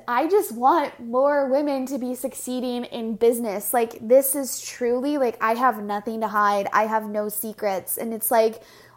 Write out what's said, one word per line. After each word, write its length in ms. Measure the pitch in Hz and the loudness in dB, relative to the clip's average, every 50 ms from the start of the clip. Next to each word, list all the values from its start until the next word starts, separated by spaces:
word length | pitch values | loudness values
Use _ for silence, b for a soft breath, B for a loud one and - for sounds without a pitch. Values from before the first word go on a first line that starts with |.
| - - | -6 -2
I 200 | 240 247 294 320 | -2 0 0 2
just 260 | 381 415 381 392 226 | 2 2 2 0 -4
want 460 | 226 240 262 330 330 285 - - - | 0 2 4 4 4 2 -2 -6 -10
more 480 | 240 233 226 254 269 285 294 285 277 262 | -12 -4 0 2 2 2 2 2 2 2
women 380 | 254 277 302 285 277 269 262 262 | 2 2 2 0 -2 -2 -4 -4
to 100 | 277 269 | -4 -4
be 160 | 247 247 254 | -4 -6 -6
succeeding 680 | 240 - 262 - - - - 247 254 247 254 247 247 240 | -6 -6 -8 -8 -6 -8 -6 -4 -4 -4 -4 -4 -6 -6
in 300 | - - 240 226 226 233 | -8 -8 -8 -6 -6 -2
business. 580 | 202 233 233 247 233 240 220 185 202 208 - - | 2 4 4 4 4 0 -2 -4 -4 -4 -2 0
Like, 240 | 247 233 233 - - | 0 0 0 -4 -10
this 340 | 233 220 247 269 269 269 - | 0 6 6 6 6 6 0
is 260 | 294 277 240 - - | -2 -4 -4 -6 -8
truly, 560 | - - - - 254 240 240 254 247 285 294 294 | -10 -12 -8 -4 -2 0 0 0 0 0 0 2
like, 200 | 262 240 220 - | 0 0 0 0
I 140 | - 220 226 | 0 0 2
have 260 | 233 254 254 226 214 | 4 2 2 2 0
nothing 400 | 208 202 202 208 208 240 220 226 | -4 -4 -4 -4 -4 -6 -4 -2
to 60 | 220 208 | -4 -2
hide. 400 | 202 214 208 202 208 202 202 - - | 0 2 2 4 2 2 0 2 2
I 140 | 202 220 220 | 2 2 2
have 180 | 220 220 214 | 0 -2 -2
no 240 | 214 208 214 208 214 | -2 -4 -4 -4 -4
secrets. 680 | 208 - - 220 208 - 220 202 190 185 - - - - | -4 -6 -8 -8 -8 -4 -2 -2 -2 -2 -4 -6 -6 -6
And 160 | - 226 226 | -4 -6 -6
it's 180 | 220 - - | -4 -2 0
like, 300 | 262 226 226 220 214 - B B B B B B B | 4 4 4 4 2 -2 B B B B B B B